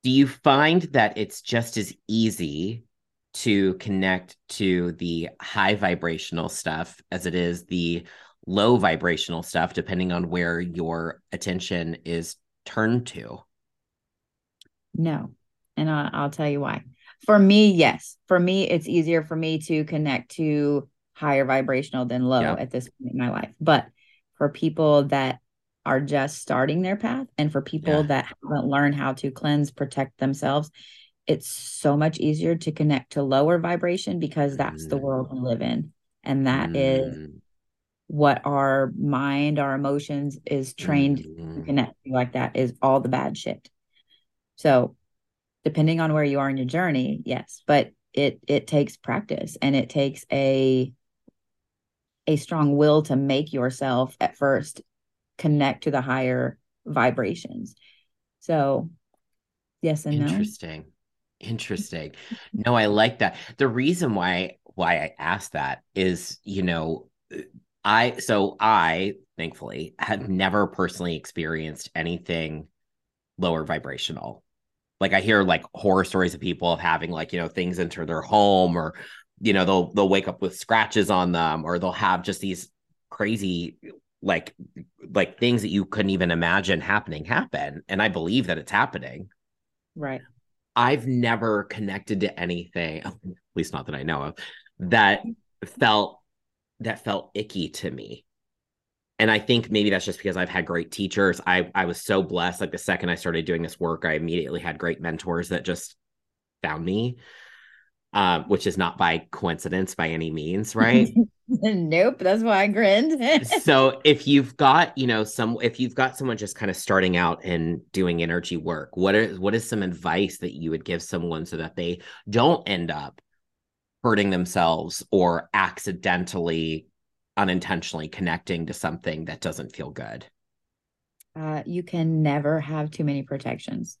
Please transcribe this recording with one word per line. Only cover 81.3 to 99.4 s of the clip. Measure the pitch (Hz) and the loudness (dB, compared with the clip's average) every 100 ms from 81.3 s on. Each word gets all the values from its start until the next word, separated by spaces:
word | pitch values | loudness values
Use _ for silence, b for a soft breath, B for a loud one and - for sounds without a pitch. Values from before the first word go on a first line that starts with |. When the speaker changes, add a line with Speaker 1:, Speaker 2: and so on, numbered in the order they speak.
Speaker 1:
them | 85 82 80 78 | 2 0 -2 -2
or | 87 | -2
they'll | 90 | -2
have | - 101 90 | -2 0 0
just | 87 95 | -2 -6
these | 98 90 - _ _ _ _ | -6 -8 -12 _ _ _ _
crazy, | - 104 110 98 87 85 - - - _ _ | -6 -4 -2 -2 -4 -6 -14 -20 -20 _ _
like, | 98 85 - _ - - - _ 80 | -2 -2 -4 _ -20 -20 -20 _ -4
like, | 92 90 - | -2 -2 0
things | 123 120 | 0 2
that | 104 | 0
you | 101 92 | -2 -2
couldn't | - 98 | -2 0
even | 95 87 | 2 2
imagine | 82 85 95 92 85 | 2 2 2 2 -2
happening | 85 104 - 76 76 | 0 -2 -2 -12 -4
happen. | 127 - - 71 73 - | -4 -2 -6 -6 -10 -6
And | 95 | 0
I | 107 | 0
believe | 85 82 123 90 | 0 0 0 0
that | 82 | -4
it's | - | -2
happening. | 101 131 - 65 - 101 _ _ _ _ _ _ - | 0 0 -2 -12 -14 -18 _ _ _ _ _ _ -12
Speaker 2:
Right. | 147 131 - _ _ _ _ - | -10 -10 -14 _ _ _ _ 0
Speaker 1:
I've | 123 143 120 | 2 2 0
never | 123 120 113 113 104 | 0 2 2 2 0
connected | 98 - 101 95 - 101 | -2 -8 -6 -8 -6 -2
to | 101 - | -2 -4
anything, | 87 87 87 87 82 78 | -6 -6 -6 -6 -6 -6
at | - 95 92 90 _ 87 | -12 -14 -16 -16 _ -6
least | 80 | -4
not | 71 65 | -6 -8
that | 71 | -8
I | |
know | 73 76 | -4 -4
of, | 71 - B B B _ | -6 -10 B B B _
that | 90 113 101 101 233 226 _ _ - | 2 6 6 4 -2 -14 _ _ -16
felt, | - 117 107 101 - _ _ _ _ _ _ | 0 4 4 0 -6 _ _ _ _ _ _
that | 110 107 | -8 -8
felt | - 101 - | -6 -6 -6
icky | 101 107 98 78 | -10 -8 -6 -8
to | - 85 | -6 -10
me. | - 53 58 _ _ _ _ _ _ _ _ _ - | -10 -14 -18 _ _ _ _ _ _ _ _ _ 0
And | 110 | 2
I | |
think | 107 | 2